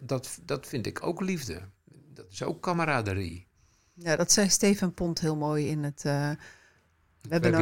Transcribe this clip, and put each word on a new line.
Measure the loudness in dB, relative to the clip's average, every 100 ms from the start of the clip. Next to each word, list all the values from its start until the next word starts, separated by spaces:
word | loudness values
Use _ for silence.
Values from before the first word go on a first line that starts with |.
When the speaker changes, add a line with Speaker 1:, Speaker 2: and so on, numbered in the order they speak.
Speaker 1:
dat, | -4 -4 -4 -14
dat | -6 -6 -4
vind | -6 -4
ik | -4
ook | -4 -2
liefde. | -2 -2 -6 -10 -12 -20 _ -20 -20
Dat | -20 -18
is | -6
ook | -6 -4
kameraderie. | -2 0 2 2 2 -2 -4 -8 -16 _ _ _ _
Speaker 2:
Ja, | -8 0 2
dat | 4
zei | 4 4
Steven | 4 4 4 0
Pont | 0 -4 0
heel | -2 0
mooi | 0 0 0
in | -2
het, | -4 -4
eh, | -2 0 0
Speaker 1:
Het | -4 -10 -20 _ _ _ _ _ _ -2
Speaker 2:
webinar | 2 4 6